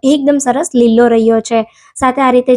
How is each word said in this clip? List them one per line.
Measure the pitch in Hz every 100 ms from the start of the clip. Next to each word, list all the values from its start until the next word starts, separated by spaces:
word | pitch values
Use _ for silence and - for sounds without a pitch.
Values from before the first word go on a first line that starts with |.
એકદમ | 269 294 277 285
સરસ | 254 254 330
લીલો | 247 240 226 240
રહ્યો | 226 226 226
છે. | - 226 220 _ _ -
સાથે | 262 262
આ | 262 254
રીતે | 254